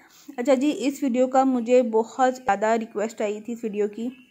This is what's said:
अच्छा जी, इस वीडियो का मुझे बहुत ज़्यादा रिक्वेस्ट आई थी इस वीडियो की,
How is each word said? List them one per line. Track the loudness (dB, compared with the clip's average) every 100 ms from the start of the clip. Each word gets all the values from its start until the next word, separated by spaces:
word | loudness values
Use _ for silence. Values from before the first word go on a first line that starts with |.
| -20 _ -14 -4
अच्छा | 0
जी, | 2 2
इस | -2 -4 -2
वीडियो | -2 0 2
का | 4
मुझे | 2 2 4 4
बहुत | 4 0 0 0 0
ज़्यादा | 0 -2 0 0
रिक्वेस्ट | 0 -2 -6 -6 -4
आई | -6 -6
थी | -10
इस | -8
वीडियो | -6 -4 -4
की, | -4 -10 -10 _